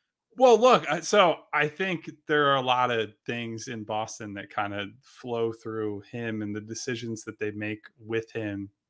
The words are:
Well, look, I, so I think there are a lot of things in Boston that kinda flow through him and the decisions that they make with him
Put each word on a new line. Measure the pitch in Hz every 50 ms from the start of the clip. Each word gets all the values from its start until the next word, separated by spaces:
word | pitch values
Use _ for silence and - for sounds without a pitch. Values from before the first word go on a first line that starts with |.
| _ _ _ _ _ _ _
Well, | 202 262 247 226 208
look, | 247 254 226 156 156 135
I, | 156 175
so | - - 208 202 185 160 139 - - _ -
I | 147 147
think | 147 - - 190 190 175 160 - 165 - _ _
there | - 151 147 147
are | 139 139
a | 135
lot | 127 127 123 127 127 123
of | 120 113 107 104 - _ _
things | - 120 120 117 113 113 113 -
in | 131 120 110 104
Boston | 110 110 110 110 - - - 110 104 98
that | 98 95 - -
kinda | 110 104 101 101 104 98 101 110 _
flow | _ - - - - 123 120 117 117 113
through | 113 - - 113 110 110 107 104 104 98
him | - _ - 117 117 113 110 107 107
and | 104 104
the | 107
decisions | 107 110 110 - - 131 120 113 120 113 113 110 -
that | 113 107 -
they | 107 107
make | 101 107 107 107 107 107 - - _ _
with | 110 107 113 113 113 -
him | - 113 110 104 101 98 98 98 _ _ _